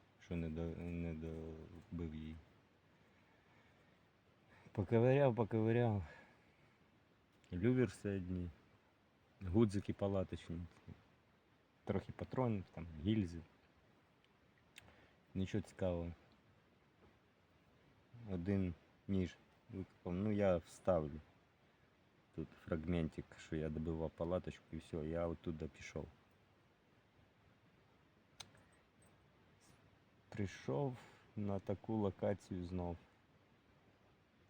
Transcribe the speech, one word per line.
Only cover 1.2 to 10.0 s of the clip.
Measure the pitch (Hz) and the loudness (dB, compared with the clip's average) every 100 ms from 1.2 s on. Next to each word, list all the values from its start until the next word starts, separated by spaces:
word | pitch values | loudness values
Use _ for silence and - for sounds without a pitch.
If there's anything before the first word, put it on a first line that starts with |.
| 80 80 80 80 80 85 - 85 82 | -6 -8 -8 -10 -14 -18 -12 -6 -6
її. | 78 78 82 - - _ _ _ _ - - - - - - - - - - _ _ _ _ _ - - | -6 -8 -10 -14 -20 _ _ _ _ -20 -20 -20 -20 -20 -20 -20 -20 -20 -20 _ _ _ _ _ -20 -8
Поковиряв, | - 98 117 123 135 139 | -2 4 6 8 8 6
поковиряв. | 113 104 113 110 117 120 104 85 - - - - - - _ _ - _ _ _ _ - | 4 2 4 4 6 4 2 -2 -10 -20 -20 -20 -20 -20 _ _ -20 _ _ _ _ -8
Люверси | 87 107 127 117 - 101 98 | 0 4 6 4 2 -2 -2
одні, | 90 92 87 - - - _ _ _ _ _ - | -2 -2 -4 -8 -20 -20 _ _ _ _ _ -10
гудзики | 92 95 117 98 - | 2 6 6 4 -2
палаточні, | - | -2